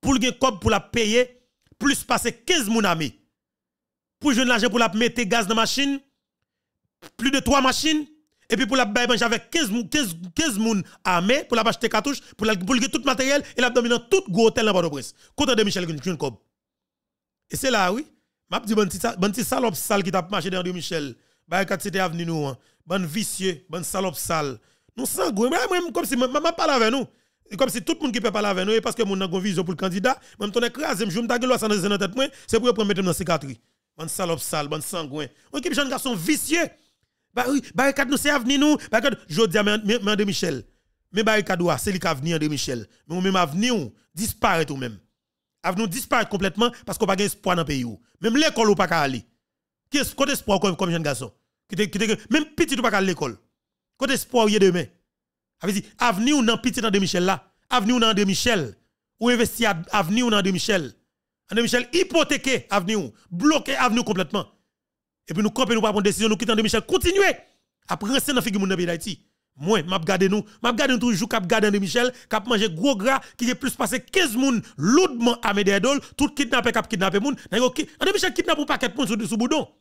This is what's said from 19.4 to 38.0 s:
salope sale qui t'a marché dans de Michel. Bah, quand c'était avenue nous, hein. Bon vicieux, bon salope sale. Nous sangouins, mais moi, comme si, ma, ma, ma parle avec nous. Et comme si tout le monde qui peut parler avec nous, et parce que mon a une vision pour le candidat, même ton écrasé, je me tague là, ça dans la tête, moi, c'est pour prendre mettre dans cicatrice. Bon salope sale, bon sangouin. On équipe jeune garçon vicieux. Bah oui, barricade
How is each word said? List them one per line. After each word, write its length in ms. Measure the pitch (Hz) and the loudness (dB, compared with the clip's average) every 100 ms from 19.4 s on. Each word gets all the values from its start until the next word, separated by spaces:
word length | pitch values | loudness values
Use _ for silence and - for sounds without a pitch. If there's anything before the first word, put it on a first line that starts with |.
| 220 | -2
salope 300 | 254 240 165 | 0 0 -2
sale 280 | - 202 | -2 -2
qui 80 | 196 | 0
t'a 100 | 190 | -2
marché 280 | 170 202 170 | -2 -4 -4
dans 120 | 185 | -4
de 100 | 180 | -4
Michel. 440 | 180 - 165 139 117 _ _ _ | -6 -6 -6 -6 -12 _ _ _
Bah, 160 | 175 | -2
quand 180 | 185 190 | -2 -2
c'était 180 | 202 190 | -4 -2
avenue 260 | 185 165 170 | -2 -2 -4
nous, 200 | 160 143 | -2 -4
hein. 120 | 123 _ _ - | -6 _ _ -6
Bon 200 | 190 175 | -4 -4
vicieux, 600 | 170 208 - 190 160 _ | -4 -6 -4 -4 -4 _
bon 140 | 170 | -8
salope 320 | 165 196 190 147 | -6 -4 -4 -4
sale. 440 | - 165 147 120 _ _ _ - | -4 -2 -2 -8 _ _ _ -8
Nous 80 | 254 | -6
sangouins, 440 | - - 202 240 | -2 -2 0 0
mais 80 | 349 494 | 0 0
moi, 220 | 359 349 | -2 -2
comme 120 | - 339 | -4 -2
si, 120 | 254 | 0
ma, 100 | 254 | 0
ma, 140 | 285 | 0
ma 100 | 330 | -2
parle 200 | 339 320 | 0 0
avec 200 | 269 220 | 2 2
nous. 160 | 262 - _ _ _ _ | 0 -4 _ _ _ _
Et 60 | 190 | -2
comme 140 | 262 | -2
si 120 | 233 | 0
tout 120 | - | -4
le 60 | 320 | -2
monde 140 | 285 | -2
qui 60 | 240 | -2
peut 120 | 214 | -2
parler 180 | 208 208 | 0 -2
avec 160 | 185 190 | -2 0
nous, 80 | |
et 80 | 226 | 0
parce 140 | 220 - | 0 -2
que 80 | |
mon 160 | 208 196 | -2 -2
a 40 | 190 | -2
une 140 | 185 | -2
vision 240 | 196 165 | -2 -2
pour 100 | 180 | -2
le 40 | 170 | -2
candidat, 420 | 190 180 196 - - - | -4 0 0 -2 -8 -10
même 120 | 202 | -4
ton 100 | 233 | -2
écrasé, 480 | 233 240 311 208 220 | -2 -4 -4 -2 -2
je 100 | 180 | -2
me 80 | 233 | -2
tague 160 | 247 254 | 0 2
là, 120 | 240 | 0
ça 100 | 220 | 2
dans 220 | 208 190 | 0 0
la 80 | 202 | 0
tête, 180 | 196 208 | -2 -2
moi, 100 | 269 - - | -4 -4 -2
c'est 120 | 226 | 0
pour 140 | 247 | 2
prendre 140 | 233 208 | 2 0
mettre 120 | 190 | 0
dans 120 | 190 | 0
cicatrice. 440 | 160 180 165 139 120 _ _ _ - | -2 -2 -2 -4 -14 _ _ _ -16
Bon 100 | 160 | -12
salope 300 | - 180 160 | -6 -4 -4
sale, 280 | - 160 143 | -4 -4 -4
bon 140 | 151 | -6
sangouin. 460 | - 180 151 143 143 _ _ | -6 -8 -8 -8 -10 _ _
On 60 | 294 | -8
équipe 140 | 339 | -4
jeune 160 | 269 277 | -2 -2
garçon 240 | 254 269 220 | -2 -4 -4
vicieux. 520 | 165 302 - 330 311 - _ _ _ _ _ | 0 -2 0 -2 -2 -6 _ _ _ _ _
Bah 120 | - 233 | -4 0
oui, 140 | 285 - | -2 -2
barricade 360 | - 277 269 | 0 0 2